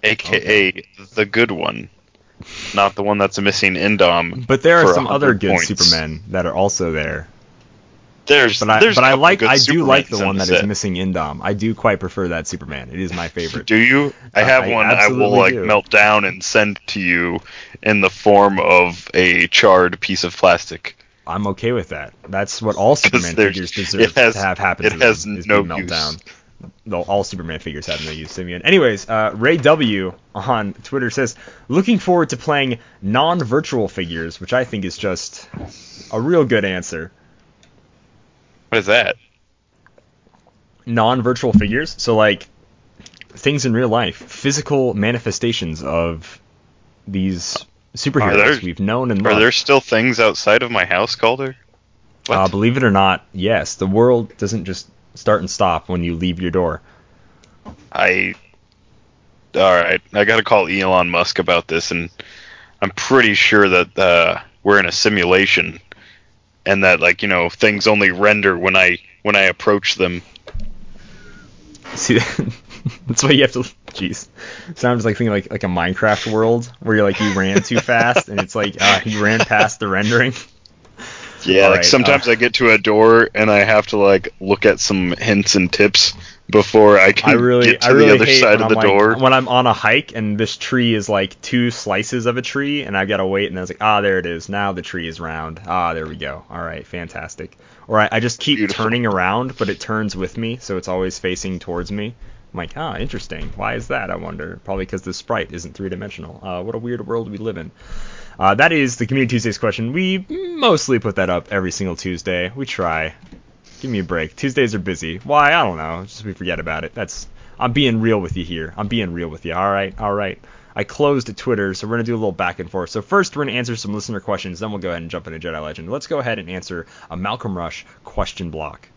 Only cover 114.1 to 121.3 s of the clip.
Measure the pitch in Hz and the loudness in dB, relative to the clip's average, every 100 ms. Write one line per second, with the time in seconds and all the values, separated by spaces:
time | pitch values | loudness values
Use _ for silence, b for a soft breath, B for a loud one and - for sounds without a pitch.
114.1 | 85 80 - 139 131 120 104 90 92 80 | -4 -6 -6 -4 0 0 -2 -6 -8 -8
115.1 | 87 135 147 147 165 120 82 78 85 98 | -10 -2 2 2 2 0 -4 -8 -10 -12
116.1 | - 107 90 90 82 80 78 80 - 98 | -14 -14 -10 -8 -6 -6 -8 -8 -10 -10
117.1 | - - b b b 120 117 135 113 113 | -12 -16 b b b -2 0 0 0 0
118.1 | 107 85 92 82 82 80 - 104 117 95 | 0 -2 -8 -8 -10 -10 -10 -6 -4 -6
119.1 | 85 85 78 87 82 98 98 98 95 104 | -6 -10 -10 -8 -4 -2 -2 -4 -6 -6
120.1 | 101 98 - b b b - 104 - 147 | -4 -6 -10 b b b -10 -10 -2 0
121.1 | 143 117 | 0 -4